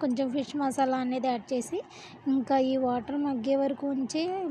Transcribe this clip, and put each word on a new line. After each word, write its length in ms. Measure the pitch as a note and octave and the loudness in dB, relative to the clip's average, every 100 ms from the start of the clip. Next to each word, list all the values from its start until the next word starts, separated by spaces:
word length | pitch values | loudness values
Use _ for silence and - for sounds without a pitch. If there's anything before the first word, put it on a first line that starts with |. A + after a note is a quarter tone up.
కొంచెం 260 | D4 A#3+ C4+ | 0 0 0
ఫిష్ 240 | C4+ B3+ D4 | 0 -2 -2
మసాలా 420 | C#4 B3+ C4+ B3+ | -2 2 2 2
అనేది 300 | B3+ B3+ B3+ | 0 0 0
యాడ్ 200 | A#3+ - | -2 -2
చేసి 240 | B3+ A#3 F4 - - - - - | -4 -2 -6 -8 -16 -18 -8 0
ఇంకా 280 | C4+ A#3 C4+ C4 | 0 4 4 4
ఈ 40 | C4 | 2
వాటర్ 400 | C4 B3 A#3+ C#4+ | 2 0 -2 -2
మగ్గే 380 | C#4+ C4 A3 C#4 | 0 0 2 2
వరకు 300 | C#4 C#4 C#4+ | 2 0 -2
ఉంచి 340 | C4+ B3+ - E4+ F#4+ F4+ | -2 -2 -2 -2 -2 -2